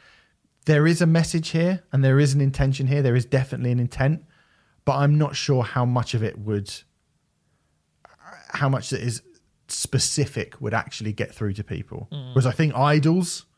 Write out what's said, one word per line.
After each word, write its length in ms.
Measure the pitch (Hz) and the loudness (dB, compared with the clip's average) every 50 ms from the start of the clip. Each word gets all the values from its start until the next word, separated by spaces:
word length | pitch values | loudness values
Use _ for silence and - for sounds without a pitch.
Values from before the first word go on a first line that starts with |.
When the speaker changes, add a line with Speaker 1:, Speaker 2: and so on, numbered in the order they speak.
| _ _ _ _ _ _ _ _ _ _ _ _ - | _ _ _ _ _ _ _ _ _ _ _ _ 0
Speaker 1:
there 220 | - 156 147 151 | 2 4 4 4
is 160 | 165 170 165 180 | 4 4 4 4
a 40 | |
message 440 | 165 160 165 165 - - 165 160 - | 4 4 4 2 2 -2 -4 -4 -2
here 320 | - 165 170 180 190 175 - _ - | -2 0 0 0 -2 -4 -6 _ 0
and 120 | 139 135 | 2 4
there 140 | 135 131 139 | 4 6 6
is 140 | 147 143 135 | 4 4 4
an 60 | 143 | 2
intention 460 | 139 139 135 - 143 135 135 135 135 | 2 2 2 0 0 0 0 0 0
here. 160 | 127 143 147 135 | 0 0 2 2
There 140 | 127 120 | 2 2
is 80 | 127 117 | 2 0
definitely 480 | - - 131 131 - - - 123 123 123 | 0 0 0 0 -2 -4 -4 -2 -2 0
an 80 | 123 | 0
intent, 440 | 120 120 - - 135 139 160 165 - _ _ _ _ _ _ _ _ _ _ _ - | -2 -2 -2 0 0 0 0 -2 -4 _ _ _ _ _ _ _ _ _ _ _ -4
but 120 | - 131 | -2 0
I'm 220 | 139 143 143 147 151 | 2 4 4 4 4
not 160 | 151 139 - | 2 0 -2
sure 260 | - - - 139 127 117 | -4 -2 0 0 0 0
how 200 | - - 127 123 | 0 -2 -2 0
much 300 | 123 123 123 117 - - | 0 0 0 -2 -2 -2
of 80 | 117 110 | -2 -2
it 160 | 104 - 110 | -2 -4 -6
would, 340 | 104 107 107 101 101 - - - - _ _ _ _ _ _ _ _ _ _ _ _ _ _ _ _ _ _ _ _ _ _ _ _ - _ _ _ 165 - - - - | -6 -4 -4 -4 -4 -6 -10 -16 -18 _ _ _ _ _ _ _ _ _ _ _ _ _ _ _ _ _ _ _ _ _ _ _ _ -20 _ _ _ -20 -20 -20 -16 -10
how 200 | - - 143 135 | -6 -2 0 0
much 220 | 135 110 - - | 0 0 -2 -4
that 100 | 135 - | -6 -4
is 220 | - 123 110 117 - _ - _ _ _ _ _ _ - | -4 -4 -6 -6 -8 _ -20 _ _ _ _ _ _ -12
specific 920 | - - - - - 127 - - - - 139 - - 117 - - - - | -10 -8 -6 -2 -2 -2 -2 0 -2 -2 -2 -2 -4 -8 -8 -10 -10 -10
would 140 | 131 113 107 | -8 -4 -4
actually 380 | 110 - - - - 110 107 104 | -4 -4 -6 -10 -10 -8 -8 -6
get 220 | - - - - | -6 -6 -8 -8
through 200 | - 110 101 95 | -6 -6 -6 -4
to 100 | 104 104 | -6 -8
people. 440 | - - - - - - - - - - | -8 -8 -10 -10 -10 -12 -14 -14 -12 -12
Speaker 2:
Mm. 220 | 147 127 127 123 | -14 -8 -2 0
Speaker 1:
Whereas 120 | 135 120 | 2 2
I 60 | 127 - | 2 2
think 220 | - 160 151 - | 0 0 0 2
Idols, 720 | 120 135 147 147 151 135 160 165 185 180 170 - - - _ _ | 2 2 4 4 4 4 4 2 2 0 -2 -6 -10 -12 _ _